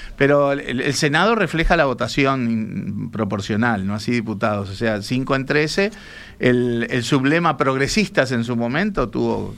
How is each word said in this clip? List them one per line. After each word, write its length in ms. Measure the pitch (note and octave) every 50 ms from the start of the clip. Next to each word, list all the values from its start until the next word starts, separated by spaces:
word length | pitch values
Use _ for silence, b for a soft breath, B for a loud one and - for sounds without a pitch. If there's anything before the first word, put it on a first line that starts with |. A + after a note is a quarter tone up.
| B B -
Pero 360 | - C#3 C#3 D3 C#3+ C#3+ C#3
el, 280 | C#3 C#3+ - - - B2+
el 140 | - C#3+ C3
Senado 400 | - E3 D3 C#3+ D#3+ F#3 A3 A#3
refleja 420 | A3 F#3+ D#3 - D#3+ D#3 - F#3
la 100 | E3+ D3
votación 640 | C3+ A#2+ - A#2 A#2 - D3 C#3 C3+ C3+ C3 A#2+ A#2
in-, 580 | A2+ A2 A2 F2+ F2+ G2+ F#2+ G2 G2+ G#2 G2+ G2+
proporcional, 720 | G2 G2+ A2 G2 A2 G2+ G2 - A2 G#2 A#2+ A#2+ A2+ G2 F#2+
¿no? 100 | G2 G#2
Así 180 | G#2+ - B2+
diputados. 580 | A#2+ A#2+ G#2+ A2+ G#2+ G2 A#2 A2+ G#2+ G2+ G2 F#2+
O 40 | G2
sea, 260 | F#2 A#2 A2 A2 G2+
cinco 320 | G#2 - B2+ B2+ C3+ B2+ C#3
en 100 | C3+ C3
trece. 460 | - D3 D3 D#3 D3+ - G3 G3 G#3+ B B B B B B B B B -
El, 480 | - B2 B2 B2 B2 B2 A#2+ A#2 A2+ -
el 140 | C3 B2+
sublema 540 | A#2 - D3 C3+ C3 C#3 D#3 E3+ E3+ D#3+ D3
Progresistas 720 | - D3 C3 C3+ C3 C#3 C#3+ - A3 G3+ - - D#3 C3 A#2+
en 140 | C3 A#2 A2+
su 100 | A#2+ A#2+
momento 540 | A#2 A#2 A#2+ C3 D#3 G3+ G#3+ G3 D#3 B2+ G#2
tuvo 480 | - B2 A#2+ A#2 A2 G#2 G2 G2 G2+